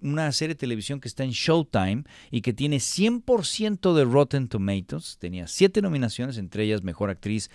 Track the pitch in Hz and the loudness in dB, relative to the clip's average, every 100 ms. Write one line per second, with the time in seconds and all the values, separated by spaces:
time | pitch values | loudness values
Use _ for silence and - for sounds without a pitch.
0 | 143 151 156 131 160 151 127 113 98 139 | -4 -2 -2 -2 -4 -4 -4 -4 -6 -8
1 | 120 - 131 117 - 165 151 107 92 113 | -8 -6 -4 -2 2 2 2 2 2 0
2 | - - - 117 113 113 147 143 - - | -4 -18 -6 -2 -2 -2 0 0 -2 0
3 | 214 240 247 240 151 - 214 202 185 165 | 2 0 2 0 0 -2 -2 0 4 6
4 | 127 135 139 139 123 107 98 98 90 - | 6 6 4 2 -2 -2 0 -2 -4 -10
5 | - - 87 90 85 - 190 208 196 147 | -10 -12 -10 -10 -10 2 4 4 0 0
6 | 117 - 127 117 90 101 107 107 92 82 | -2 -4 -6 -6 -8 -2 0 0 -4 -4
7 | 101 90 104 107 - | -4 -4 -4 -4 -6